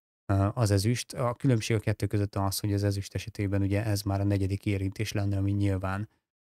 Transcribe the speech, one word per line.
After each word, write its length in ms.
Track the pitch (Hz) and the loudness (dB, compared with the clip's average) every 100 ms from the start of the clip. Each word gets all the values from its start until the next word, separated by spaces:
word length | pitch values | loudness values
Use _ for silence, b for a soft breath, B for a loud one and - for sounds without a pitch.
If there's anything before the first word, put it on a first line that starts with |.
| _ _ - | _ _ -2
e, 180 | 98 101 | 2 2
az 160 | 127 104 | 2 4
ezüst. 420 | 101 98 - - | 4 2 -2 -4
A 220 | - 120 | -4 -4
különbség 420 | 123 139 117 - 110 | 0 2 2 2 0
a 40 | |
kettő 260 | - 104 101 | 0 -2 0
között 280 | 104 101 101 | 0 0 0
az, 220 | 98 - | -2 -2
hogy 140 | 104 | -2
az 100 | 101 | 0
ezüst 300 | 101 98 - | 0 -2 -4
esetében 480 | 101 - - 101 98 | -8 -8 -4 -2 0
ugye 220 | 98 101 | 2 0
ez 180 | 110 101 | 0 -2
már 180 | 101 98 | 0 0
a 40 | |
negyedik 420 | 101 98 95 98 104 | 2 2 0 -2 -2
érintés 460 | 98 95 - 107 | -2 -4 -4 -4
lenne, 240 | 107 101 98 | -2 -2 0
ami 160 | 98 | 0
nyilván, 560 | 101 101 95 95 98 107 _ _ _ _ | 2 0 0 -2 -6 -8 _ _ _ _